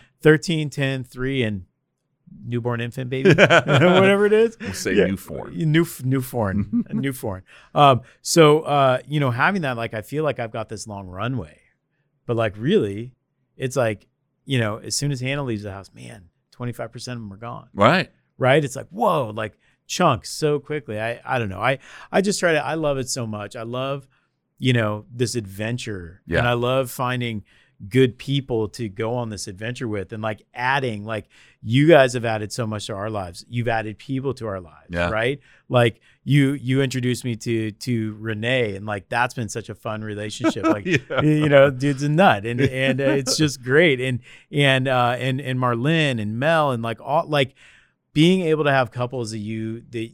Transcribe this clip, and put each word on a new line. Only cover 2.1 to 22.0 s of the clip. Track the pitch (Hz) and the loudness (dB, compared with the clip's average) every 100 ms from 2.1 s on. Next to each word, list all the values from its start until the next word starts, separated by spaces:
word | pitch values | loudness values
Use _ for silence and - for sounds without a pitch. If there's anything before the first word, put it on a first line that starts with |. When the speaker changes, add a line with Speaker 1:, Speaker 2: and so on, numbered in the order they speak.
| _ _ - 104 | _ _ -18 -8
Speaker 1:
newborn | 120 117 117 | -4 -2 -2
infant | 120 123 127 | -4 -8 -6
baby, | 127 190 | 2 4
<laughs> | |
Speaker 2:
<laughs> | 170 | 6
Speaker 1:
whatever | 196 165 - 143 175 180 190 202 208 | 8 6 6 4 6 6 6 4 4
it | |
is. | 214 226 - | 4 2 0
Speaker 2:
We'll | 226 | -10
say | - 214 | -6 0
Speaker 1:
Yeah. | 190 - | 2 2
Speaker 2:
new | 185 | 0
form. | - 73 - 170 | -8 -12 -10 -4
Speaker 1:
New, | 160 156 165 - | 2 2 2 -2
new | 127 135 | -2 -2
form, | 127 123 104 101 104 233 - | -2 -2 -2 0 -2 -2 -2
Speaker 2:
<laughs> | |
Speaker 1:
a | |
new | - 135 | -4 -4
form. | 131 117 92 - - - | -4 -8 -10 -12 -20 -6
Um, | - 147 123 - _ | 4 6 6 0 _
so, | - 170 156 151 | 0 6 6 6
uh, | 156 143 135 127 131 | 2 2 4 2 -2
you | 151 | -2
know, | 139 | 0
having | 120 151 196 | 2 0 0
that, | 147 120 | -2 -4
like, | 117 110 | -4 -6
I | |
feel | 107 139 | -6 -4
like | 156 127 | -2 -4
I've | 117 | -6
got | 117 110 | -8 -10
this | 104 110 | -10 -10
long | 101 95 | -12 -12
runway, | 90 113 131 82 - _ _ _ _ _ _ - | -8 -6 -6 -8 -14 _ _ _ _ _ _ -6
but, | 117 | -2
like, | 110 98 | -2 -2
really, | 123 208 107 98 123 - _ _ _ - | 0 2 0 -4 -12 -18 _ _ _ -10
it's | 131 139 | -6 -2
like, | 117 104 _ _ _ _ - | -2 -2 _ _ _ _ -4
you | 131 | -2
know, | 110 110 | 0 -4
as | - - | -6 -6
soon | 143 | -4
as | 135 | -4
Hannah | 127 143 | -4 -6
leaves | 135 110 | -4 -6
the | 101 | -8
house, | 95 92 113 | -14 -16 -20
man, | 120 113 87 _ _ | -20 -20 -20 _ _
twenty-five | - 120 120 117 | -12 -10 -8 -12
percent | 123 - 120 | -12 -12 -10
of | |
them | 107 | -12
are | 98 | -14
gone. | 120 123 - | -14 -14 -10
Speaker 2:
Right. | - 104 180 151 _ _ - | 2 4 4 0 _ _ -2
Speaker 1:
Right. | 127 147 | 2 4
It's | 139 127 | 2 -4
like, | 110 | -12
whoa, | 185 226 165 113 | -2 0 0 -2
like, | 107 107 - _ _ - | -6 -10 -10 _ _ -10
chunks | - 180 120 - | 0 2 0 -4
so | - 151 147 | -4 0 -2
quickly. | - 151 127 107 | -4 -10 -8 -6
I, | 110 120 - | -6 -6 -4
I | 127 | -4
don't | 110 | -4
know. | 92 | -2
I, | 117 135 - - | -2 -2 -6 -20